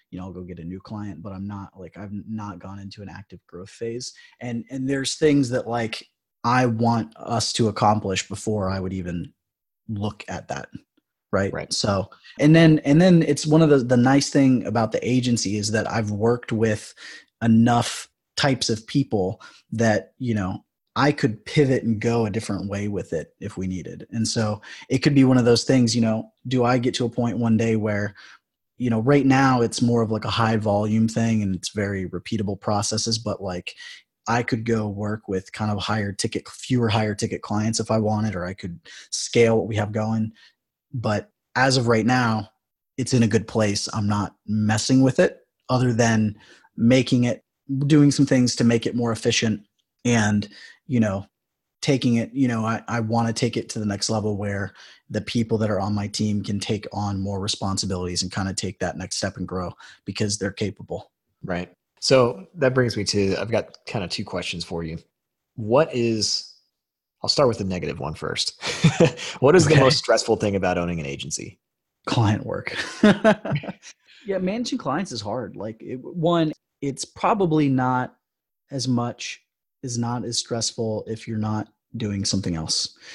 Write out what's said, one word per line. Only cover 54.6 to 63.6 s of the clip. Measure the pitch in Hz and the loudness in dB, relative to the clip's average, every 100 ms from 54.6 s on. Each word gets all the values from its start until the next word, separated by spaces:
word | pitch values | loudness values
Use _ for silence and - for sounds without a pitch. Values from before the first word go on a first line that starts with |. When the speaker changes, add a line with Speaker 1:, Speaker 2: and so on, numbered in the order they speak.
| 98 - - - - | -8 -12 -20 -20 -10
Speaker 1:
the | 107 | -8
people | - 123 113 113 | -4 -2 0 0
that | 107 | 0
are | 98 | -2
on | 98 | -2
my | 104 104 | -2 -4
team | - 107 104 | -2 -2 -2
can | 92 101 | -2 -4
take | - 104 - | -4 -4 -6
on | 101 101 98 | -6 -4 -4
more | 98 98 | -4 -4
responsibilities | 98 - 98 95 101 92 90 87 | -6 -4 -4 -4 -4 -4 -4 -4
and | 92 | -6
kinda | - 95 | -4 -4
take | 95 95 - | -4 -6 -4
that | 90 - | -6 -6
next | 92 - | -8 -6
step | 98 - | -6 -6
and | 90 | -8
grow | 92 87 - - - - | -6 -8 -10 -18 -16 -10
because | 101 107 101 | -4 -4 -4
they're | 107 | -6
capable. | - 101 - - 85 - _ _ _ | -4 -6 -8 -10 -12 -12 _ _ _
Speaker 2:
Right. | 92 87 90 _ _ _ | -8 -6 -8 _ _ _
So | - 131 120 190 135 | 2 4 4 0 -12
that | 175 131 | -2 0
brings | 131 120 110 | 2 0 -2
me | |
to, | 98 104 98 95 | -2 0 0 0
I've | 101 | -2
got | 110 | -4